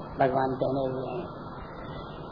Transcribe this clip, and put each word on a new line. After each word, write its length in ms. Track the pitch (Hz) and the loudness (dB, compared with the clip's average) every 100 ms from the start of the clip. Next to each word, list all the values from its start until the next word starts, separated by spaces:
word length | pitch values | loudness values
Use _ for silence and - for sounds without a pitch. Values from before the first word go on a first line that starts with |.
| - - | -4 4
भगवान 400 | 135 131 131 127 | 6 6 4 2
पहने 280 | 131 139 131 | 2 2 2
हुए 160 | 131 120 | 0 -2
हैं। 120 | 120 - - - - - - - - - - - | -4 -6 -8 -10 -10 -10 -10 -8 -8 -8 -10 2